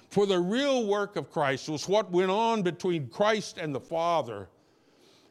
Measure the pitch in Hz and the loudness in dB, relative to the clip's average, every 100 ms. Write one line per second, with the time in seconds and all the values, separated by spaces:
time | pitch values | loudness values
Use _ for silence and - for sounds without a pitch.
0 | - 196 202 180 175 233 285 262 208 208 | -4 0 2 2 2 0 2 2 2 0
1 | 202 185 139 170 139 135 - 151 - 208 | -2 -6 -6 0 0 0 -4 -6 0 0
2 | 185 180 185 202 226 226 180 160 185 170 | 2 2 2 2 2 2 0 -2 -2 -2
3 | 127 - 208 226 - - 160 131 - 165 | -4 0 2 2 -2 -8 -6 -6 -6 -2
4 | 170 170 117 101 95 _ _ _ _ _ | 0 0 -2 -6 -12 _ _ _ _ _
5 | _ _ _ | _ _ _